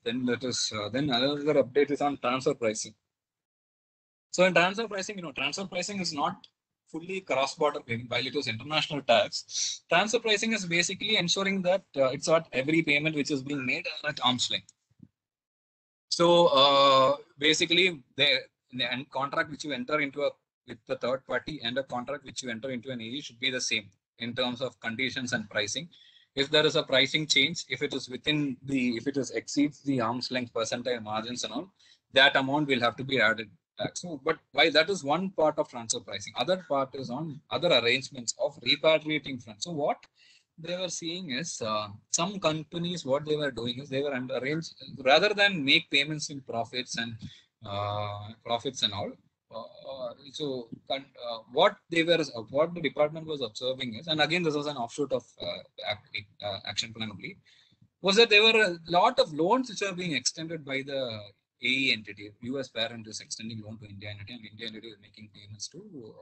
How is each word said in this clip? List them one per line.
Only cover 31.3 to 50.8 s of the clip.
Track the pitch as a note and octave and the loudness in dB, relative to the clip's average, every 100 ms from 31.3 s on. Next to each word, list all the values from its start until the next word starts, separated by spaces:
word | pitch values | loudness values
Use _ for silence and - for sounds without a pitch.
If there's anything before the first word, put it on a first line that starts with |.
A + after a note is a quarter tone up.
| A#2+ | -8
and | G#2+ | -6
all, | A#2+ F#3 _ _ _ _ | -8 -8 _ _ _ _
that | C3+ C#3 | 6 8
amount | C#3 C3+ D3 C#3+ | 6 2 0 2
will | B2+ | 4
have | A#2 A2+ | 2 0
to | |
be | C3+ C3 | -2 4
added | A2 A2 A2 _ _ - | 4 2 -4 _ _ -8
back. | G2 - | -6 -6
So, | F3 C#3+ | -10 -6
but | D3 D#3 _ | -2 -4 _
while | C#3 D#3+ | 2 4
that | D3+ D#3+ | 6 2
is | F#3 | 0
one | C#3 D#3+ F#3+ | 0 0 0
part | - D#3 D#3 | 2 2 2
of | D3 | -4
transfer | B2 A2+ A#2+ | -6 -4 -6
pricing, | A2 G2+ - A2+ | -4 -12 -10 -4
other | B2+ F#3 - | 0 0 0
part | C#3 C3+ | -2 -2
is | C3+ B2+ | -6 -8
on | B2+ D#3+ C3 - | -6 -6 -10 -6
other | B2 E3+ | 0 4
arrangements | B2+ A#2 C3 C3 C3+ A#2 - | 6 6 2 0 -10 -8 -2
of | C#3+ D#3 | -2 -2
repatriating | B2+ C#3+ D#3+ D#3 D#3 D3+ D3 B2+ | -2 4 6 4 2 -4 -4 -10
funds. | A2 G#2 | -12 -12
So | F3+ | -6
what | D#3 D#3+ C4 - _ _ _ _ - | -2 -2 -2 -8 _ _ _ _ -16
they | E3 F3+ | -8 -6
were | F3+ | -6
seeing | - E3 F3 E3+ | -6 -8 -8 -6
is, | B2 E3 - | -6 -6 -6
uh, | A2 G#2+ G#2+ G#2 - | -2 -2 -2 -10 -4
some | - F3 G3 | -2 -2 0
companies, | D#3+ D#3 D3+ F3 F3 F3 | 0 0 -6 -6 -4 -4
what | C3+ C#3+ D3+ | -2 -2 0
they | D3+ | 0
were | C#3+ | -2
doing | A2+ A#2+ A#2+ | -2 -6 -6
is | C#3+ | -4
they | C3 | -2
were | C#3+ | -2
under | B2+ B2+ B2+ | -4 -4 -4
arrange, | C3 D#3+ E3 - - C3+ | -2 -4 -6 -14 -18 -2
rather | B2+ D#3 G#3 | 6 6 6
than | G3+ G3+ F3+ | 4 4 4
make | C3+ D#3 - | 4 4 4
payments | C#3+ D3 D3+ - | 0 0 -4 -6
in | C#3 | -10
profits | C3 A#2 A#2 B2 B2 - | -8 -6 -4 -6 -8 -6
and, | A#2 A2+ - - _ _ G#2 | -6 -8 -14 -16 _ _ -8
uh, | G2+ G#2 G#2 G#2 G#2 G#2 A2+ | -4 -2 -4 -6 -8 -12 -12
profits | A#2 A#2 C3+ B2+ | -4 -2 -2 -2
and | A2+ | -4
all. | G2+ G3+ C4 _ _ _ | -2 -6 -10 _ _ _
Uh, | A2+ | -14
uh, | - - C#3 C3+ B2 A#2 C#3+ | -14 -16 -14 -8 -10 -10 -14
so | B2+ D3 C3 A2+ A#2 | -8 -6 -6 -8 -16